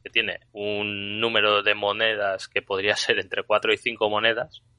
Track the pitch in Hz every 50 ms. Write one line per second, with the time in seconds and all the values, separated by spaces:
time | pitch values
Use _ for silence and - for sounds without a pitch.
0 | _ - - 120 110 101 90 - - _ - 104 101 104 104 104 104 104 104 101
1 | 101 101 104 107 113 117 113 107 104 107 104 104 101 104 104 104 101 101 101 107
2 | 113 113 110 104 101 98 95 95 - - _ 101 - - 98 95 98 104 104 -
3 | - - 117 101 95 98 - 104 95 - 107 104 - 110 107 101 - 123 117 -
4 | 110 104 104 104 110 113 113 113 127 - - - - _ _